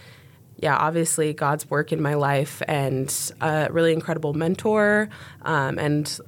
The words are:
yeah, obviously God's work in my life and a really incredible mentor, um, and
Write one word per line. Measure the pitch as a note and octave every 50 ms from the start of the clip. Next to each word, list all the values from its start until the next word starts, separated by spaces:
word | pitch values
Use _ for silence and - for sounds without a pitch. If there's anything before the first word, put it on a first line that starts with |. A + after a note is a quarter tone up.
| - - - - - - - - - - - -
yeah, | - D3+ C3+
obviously | - D3+ D#3 E3 E3+ E3 D#3+ - E3 D#3 D3+
God's | D3+ - D3+ C#3 D3+ D3+ - -
work | D3 D3 D3+ -
in | D#3+ D#3+
my | D3+ C#3 D3
life | D3 C#3+ C#3 C#3 C#3 D3+ C#3+ - - - -
and | D3+ C#3+ C#3 C3+ C3+ C3 C3+ C3+ - - - - - -
a | - D#3 D3+ D#3 D3 -
really | - E3 E3 E3 D#3+
incredible | D#3+ - - D#3+ D#3 D#3 D3 D3
mentor, | D3+ E3 E3+ F#3 - - G#3+ G#3+ G#3+ G#3 G#3 G#3 G#3+ G#3+ G#3+ - - - - - -
um, | - - D#3+ C#3+ C3+ C3+ - -
and | D3 D3 D3 D3 D3 - - - -